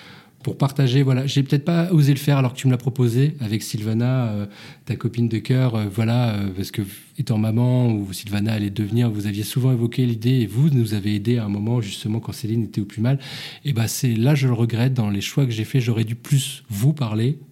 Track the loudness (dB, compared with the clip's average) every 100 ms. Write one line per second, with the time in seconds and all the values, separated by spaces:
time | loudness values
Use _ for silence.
0 | -18 -20 -20 _ -8 -2 0 2 2 4
1 | 2 2 0 0 0 0 2 0 4 4
2 | 4 4 2 2 2 0 0 2 0 2
3 | 2 4 2 0 -4 -4 -4 -4 -2 0
4 | 0 0 0 -2 -6 -10 -20 -12 -8 -4
5 | -4 0 0 0 0 2 2 0 -2 0
6 | 2 2 2 0 -4 -4 -6 -6 -6 -10
7 | -12 -6 -2 0 2 2 2 2 2 0
8 | -4 -8 -6 -2 -2 -2 -2 -2 0 2
9 | 0 0 -4 -4 -4 0 2 2 0 0
10 | 0 0 0 2 2 2 4 4 2 0
11 | 0 0 0 0 0 -2 0 0 -2 -6
12 | -4 -4 -6 -8 -4 -2 -2 -4 -4 -2
13 | 0 0 -2 -14 -14 -8 -4 -2 -2 0
14 | 0 2 2 4 2 2 0 2 2 2
15 | 0 -2 -2 0 0 -2 -2 0 2 0
16 | -2 -4 0 0 0 -8 -10 0 0 2
17 | -2 0 0 -2 -10